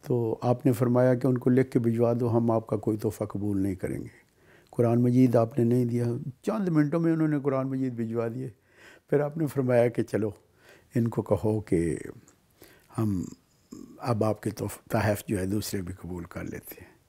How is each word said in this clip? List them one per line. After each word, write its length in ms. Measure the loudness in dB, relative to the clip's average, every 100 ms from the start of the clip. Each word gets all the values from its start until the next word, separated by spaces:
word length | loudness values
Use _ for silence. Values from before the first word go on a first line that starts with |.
| -2
तो 340 | -2 -2 -2
आपने 300 | 0 2 2
फरमाया 420 | 2 2 4 4
कि 140 | 4 2
"उनको 220 | 2 4
लिख 180 | 4 4
के 100 | 2
भिजवा 360 | 0 2 2
दो, 120 | 2 2
हम 240 | 2 2
आपका 260 | 0 0 -4
कोई 200 | -2 -2
तोहफ़ा 300 | -2 -4 -6
कबूल 320 | -4 -4 -2
नहीं 180 | -2 -2
करेंगे।" 340 | -6 -6 -10 -16 _ _ _ -20 _
कुरान 300 | 0 2 4
मजीद 340 | 4 6 6 6
आपने 280 | 2 2
नहीं 220 | 2 2 2
दिया, 320 | 0 -2 -4
चंद 500 | -8 -8 -6 -2 0
मिनटों 320 | 2 2 2
में 120 | 0
उन्होंने 260 | 2 2 0
कुरान 280 | 0 -2 -2
मजीद 280 | -2 -4
भिजवा 340 | -4 -4 -2 -4
दिए। 240 | -6 -12 -14 _ _ -20 -20 _
फिर 100 | 0
आपने 260 | 0 -2 -4
फरमाया 420 | 0 4 6 4
कि 140 | 2
"चलो, 320 | -2 -2 -2 -6 _ _ -20 -20 _ -2
इनको 260 | 0 -2
कहो 380 | 0 0 0 -2
कि 500 | 0 0 2 -2 -8 -18 _ _ _ _ -20 -20 _ -4
हम 400 | -2 -2 -6 -12 _ _ _ -20 -20 -12
अब 220 | -4 -2
आपके 260 | 0 -2 -6
तोहफ़-, 400 | -6 -8 -10 -4
तहफ़ 320 | -2 0 0 -2
जो 100 | -4
है, 80 | -2
दूसरे 360 | -4 -4 -8
भी 100 | -8
कबूल 320 | -10 -10 -10
कर 180 | -10 -12
लेते 320 | -12 -12 -16 -20
हैं।" 140 | -20 _